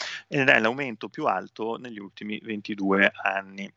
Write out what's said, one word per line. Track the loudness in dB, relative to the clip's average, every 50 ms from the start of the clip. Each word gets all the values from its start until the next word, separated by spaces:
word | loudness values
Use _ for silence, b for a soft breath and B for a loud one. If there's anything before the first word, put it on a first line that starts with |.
| B B B B B B
ed | 0 2 6 6
è | 6 6
l'aumento | 6 4 2 0 -2 -6 -6 -8 -8 -10
più | -6 -2 0
alto | 0 2 0 -2 -6 _ -6 -4 -4 -4 -6
negli | -8 -10 -12 -12
ultimi | -12 -14 -14 -12 -10 -8 -8 -8
ventidue | -6 -8 -8 -8 -6 -6 -6 -2 2 4 4 6 4 4 2
anni. | 0 -2 -2 -2 -2 -4 -8 -12 -12 -12 -12 -12